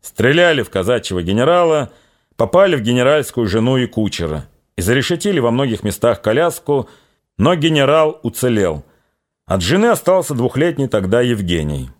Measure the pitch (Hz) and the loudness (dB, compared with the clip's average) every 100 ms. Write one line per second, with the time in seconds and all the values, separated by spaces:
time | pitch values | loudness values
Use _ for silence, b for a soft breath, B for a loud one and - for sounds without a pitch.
0 | - - 123 156 175 151 104 95 90 123 | -20 -2 2 4 4 2 -2 -4 -2 -2
1 | - 90 87 104 135 175 170 156 131 b | -2 -6 -2 0 2 2 2 0 -2 b
2 | b b b - 113 175 196 156 110 123 | b b b -4 0 4 2 2 0 2
3 | 127 151 - - 110 107 120 131 123 - | 2 2 -2 -4 -2 0 0 0 -2 -2
4 | 104 - 82 78 - _ _ - 87 127 | -4 -4 -6 -6 -10 _ _ -6 0 0
5 | 127 170 202 180 120 120 139 110 107 101 | 0 -2 -2 0 0 0 -2 -2 -6 0
6 | 120 107 - 117 170 156 - 143 120 b | 0 0 0 0 0 -4 -4 -4 -4 b
7 | b b b - 123 180 160 156 139 156 | b b b 0 0 2 2 2 4 4
8 | 156 151 120 - 127 110 92 76 - _ | 2 -2 -8 -4 0 2 0 -2 -12 _
9 | _ _ _ _ - 95 82 175 233 202 | _ _ _ _ -4 -2 0 2 2 2
10 | - 190 165 139 120 127 170 151 135 107 | 0 0 0 -2 -2 0 -2 -2 -2 -2
11 | 92 113 123 113 92 85 76 71 62 - | 0 0 2 -2 -2 -2 -2 -6 -8 -16